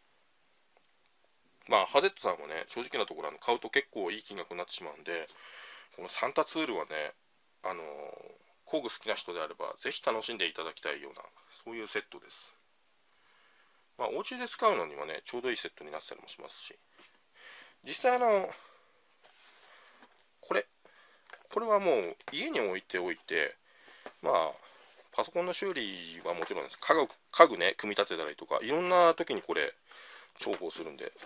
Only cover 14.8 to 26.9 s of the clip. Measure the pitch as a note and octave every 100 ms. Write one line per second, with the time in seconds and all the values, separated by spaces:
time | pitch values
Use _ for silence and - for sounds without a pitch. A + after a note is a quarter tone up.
14.8 | D#2 C#2+ D2+ D#2 - B2 B2 A#2 E2 -
15.8 | D2+ D2+ - - - - C#2 - - -
16.8 | _ - - _ _ - - - - _
17.8 | - - B3+ B3 A#3+ G3+ F#3 - - -
18.8 | _ _ _ _ - - - - - -
19.8 | - - - _ _ _ - - - _
20.8 | - - - - - - - G#3+ A3+ G#3
21.8 | F#3+ B2 F2 D#2+ - D3 C#4 D4 G#2 F#2+
22.8 | - F2+ F2+ E2 - E2 C#2+ - _ -
23.8 | - - - - D#2 G2+ D#2+ - - -
24.8 | - - - - A2+ F3 F3+ E3+ G3 D#3
25.8 | G#2 F#2 E2+ E2 E2+ E2+ E2 F2+ C2+ -
26.8 | -